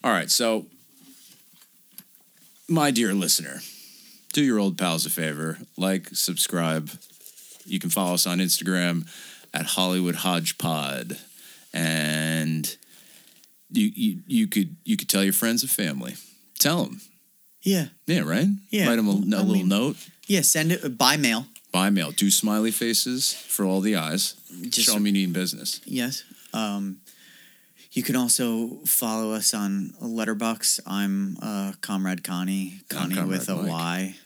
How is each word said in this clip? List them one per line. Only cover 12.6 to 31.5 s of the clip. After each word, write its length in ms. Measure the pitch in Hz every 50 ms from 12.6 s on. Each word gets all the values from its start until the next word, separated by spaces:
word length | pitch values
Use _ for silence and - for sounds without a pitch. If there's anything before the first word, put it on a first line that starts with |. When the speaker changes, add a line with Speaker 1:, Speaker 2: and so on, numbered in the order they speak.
| 73 - - - - _ - - - - - - - - - - _ _ _ _ _ _
Speaker 1:
you, 200 | - 113 104 104 -
you, 240 | - 117 107 92 90 -
you 200 | - 131 113 110
could, 280 | 98 - 104 95 82 - - _
you 120 | 123 107
could 120 | 98 - -
tell 140 | - 98 95
your 100 | 98 92
friends 280 | - 117 113 117 117 120
and 60 | 135
family. 460 | - - 98 78 71 - 60 62 - - - - - _ _ _ _ -
Tell 260 | - 147 165 170 -
'em. 160 | - - - - - _ _ _ _ _ _ _ _ _ _
Speaker 2:
Yeah. 260 | - 190 196 180 147 - - _ _
Speaker 1:
Yeah, 140 | - 170 156
right? 260 | 80 76 85 110 165 196 202 196 - _
Speaker 2:
Yeah. 180 | - 208 180
Speaker 1:
Write 120 | 127 117 113
'em 80 | 107
a, 40 | 104
a 20 | 98
Speaker 2:
I 40 |
Speaker 1:
little 280 | 101 98 92 104 95 - 98 107
Speaker 2:
mean, 140 | 95 90
Speaker 1:
note. 300 | 92 98 104 123 131 - - - - _ _ -
Speaker 2:
yeah, 140 | - 196 180
send 300 | 135 - - 160 156 165
it, 120 | 175 - -
uh, 60 | 139
by 280 | 123 113 127 127 147
mail. 280 | 151 139 120 110 117 135 - - - _ _
Speaker 1:
By 180 | - 90 92 101
mail. 220 | 101 95 80 71
Do 180 | 87 - 101 98
smiley 400 | 95 - - 107 107 107 110 113
faces 640 | 107 - 120 117 113 - - 127 123 131 139 - -
for 320 | - - - - - 101
all 160 | 92 95 95
the 140 | 95 107 104
eyes. 400 | 87 80 78 80 98 - - - - - - - 90 85 -
Speaker 2:
Just 180 | - 123 113
Speaker 1:
Show 80 | - 107
'em 100 | 104 104
you 80 | 104 101
mean 200 | 98 95 90 82
business. 460 | 92 92 90 - - - - - - -
Speaker 2:
Yes. 380 | - - 127 120 127 135 - - - - - - - -
Um, 440 | 110 110 104 101 101 101 98 92 - _ - - - - - - - - - _ _ _ _ _ - - _
you 100 | - 127
can 140 | 123 - 117
also 640 | 127 123 117 - - 127 117 113 113 117 117 - - -
follow 480 | - - - 123 113 110 110 110 107 110
us 200 | 110 - - -
on 400 | 107 104 98 98 98 95 - - -
Letterboxd. 800 | - 117 113 113 110 110 110 104 117 113 113 110 - - - - -
I'm, 500 | - 98 101 101 98 98 98 98 95 - -
uh, 320 | - 110